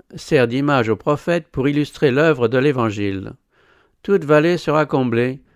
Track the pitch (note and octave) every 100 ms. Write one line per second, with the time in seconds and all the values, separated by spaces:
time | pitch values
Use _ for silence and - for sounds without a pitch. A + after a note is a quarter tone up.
0 | _ E3 - D3 A#2 B2+ C#3+ C3+ A2+ G#2
1 | - D3 - E3+ - - C3+ D3 C#3+ -
2 | C#3+ C3 E3 C3+ A#2 B2+ C#3+ B2+ A2+ G#2
3 | G2+ G2 G#2 - _ _ _ _ _ _
4 | - G3 D3 D3+ E3 F3 - D3+ D3 C#3+
5 | B2+ A2+ B2+ C#3+ _